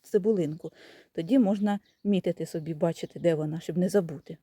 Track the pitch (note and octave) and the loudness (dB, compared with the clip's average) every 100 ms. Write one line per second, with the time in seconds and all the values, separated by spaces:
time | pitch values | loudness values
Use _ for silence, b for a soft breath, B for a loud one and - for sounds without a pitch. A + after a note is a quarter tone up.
0 | - G#3 G3+ G#3 D3+ D#3 D#3+ b b b | -2 0 2 2 0 -4 -12 b b b
1 | b - E3 C4 G3 G3+ G#3 G3+ - _ | b -10 2 4 4 2 0 -2 -6 _
2 | G3+ F#3+ F3+ E3+ E3 E3+ D#3 D3+ E3+ E3 | 0 0 0 -2 -6 -6 -8 -2 -2 -2
3 | - D3+ E3+ D#3 D3+ D#3+ - E3 F#3 G#3 | -8 -2 2 2 0 -4 -4 0 2 2
4 | E3+ C#3 - E3 | 0 -4 -14 -16